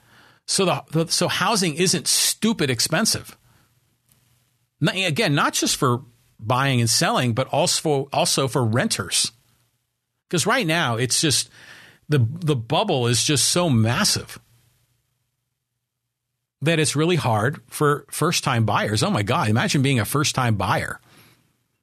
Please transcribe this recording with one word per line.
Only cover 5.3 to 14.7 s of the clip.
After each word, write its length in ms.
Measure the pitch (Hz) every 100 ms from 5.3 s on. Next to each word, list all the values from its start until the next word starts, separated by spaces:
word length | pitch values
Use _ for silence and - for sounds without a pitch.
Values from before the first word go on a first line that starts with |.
| 147
not 160 | 262
just 240 | - 302 -
for 280 | 135 120 - _ _ -
buying 400 | 107 127 139 123
and 100 | 117
selling, 440 | - 175 220 123
but 140 | 113 -
also 320 | 135 175 -
for, 280 | 160 139 139
also 340 | 143 160 - 135
for 160 | 143
renters. 680 | 113 120 226 - - - - - _ _ _ _ _ _ _ _ -
'Cause 160 | 175 196
right 200 | 262 165
now 300 | 170 131 113
it's 240 | 127 -
just, 300 | 156 - - - - - - - -
the, 120 | 147
the 360 | 113 165 156 131
bubble 520 | 113 165 214 135 120
is 140 | 120
just 280 | - 147 -
so 200 | 175 175
massive 680 | 117 110 143 202 - - - _ _ _